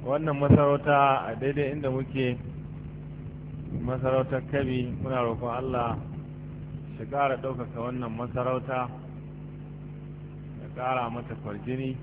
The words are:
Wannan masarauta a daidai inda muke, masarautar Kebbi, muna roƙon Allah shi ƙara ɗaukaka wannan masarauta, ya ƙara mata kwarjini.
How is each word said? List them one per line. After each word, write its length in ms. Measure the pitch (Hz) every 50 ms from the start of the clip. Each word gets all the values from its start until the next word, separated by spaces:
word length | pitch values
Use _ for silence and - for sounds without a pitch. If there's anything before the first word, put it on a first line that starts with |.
| -
Wannan 360 | 123 135 147 156 156 147 139
masarauta 800 | 143 143 - 151 147 143 143 143 147 151 143 143 139 139 135 135 87 98
a 60 | 113
daidai 360 | 113 127 135 143 143 147 135
inda 180 | 139 151 147 135
muke, 460 | 127 131 131 - - 135 131 123 123 120 - - - - - - - - - - - - - - - - - - - - - - - - - - - 123 120
masarautar 560 | 123 127 127 123 131 131 131 131 127 139 131 123 -
Kebbi, 400 | - 139 139 127 127 127 123 123 123 - -
muna 180 | 131 131 127
roƙon 320 | 123 117 113 113 123 120 117
Allah 440 | 123 127 127 127 123 120 117 113 107 - - - - - - - - - - - - - - - - - - - -
shi 80 | 113
ƙara 320 | 113 131 143 143 139 131 123
ɗaukaka 420 | 127 135 131 120 123 107 - 117
wannan 320 | 117 123 123 127 123 117 110
masarauta, 760 | 113 120 120 117 127 123 127 127 127 117 143 131 127 123 120 - - - - - - - - - - - - - - - - - - - - - - - - - - - - - - - - - -
ya 60 | - - -
ƙara 340 | - 127 127 131 127 123 117
mata 260 | 113 120 120 - 113
kwarjini. 600 | - - 110 104 101 101 117 127 131 135 131 131 127